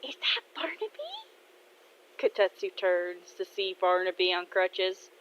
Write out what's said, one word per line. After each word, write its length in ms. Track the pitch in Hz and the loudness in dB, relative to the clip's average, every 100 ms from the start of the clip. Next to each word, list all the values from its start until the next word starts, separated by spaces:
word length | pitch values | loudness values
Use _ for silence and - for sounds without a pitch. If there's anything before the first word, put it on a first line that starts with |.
Is 120 | 262 - | -14 -6
that 280 | - - - - | -4 -4 -6 -8
Barnaby? 340 | 320 330 427 - 605 807 880 - _ - - - - _ - - | -6 -6 -10 -8 -12 -12 -18 -20 _ -20 -20 -20 -20 _ -20 -2
Kotetsu 580 | 220 - 196 - 196 - | -2 2 0 0 -8 -2
turns 580 | 190 180 175 180 175 - | 2 2 0 -8 -16 -12
to 80 | 190 | -10
see 300 | - 196 180 | -4 -6 0
Barnaby 540 | 185 180 185 180 185 | 2 2 2 0 2
on 120 | 175 180 | 0 0
crutches. 640 | 196 185 - 185 190 - - | 0 0 0 -2 -2 -12 -20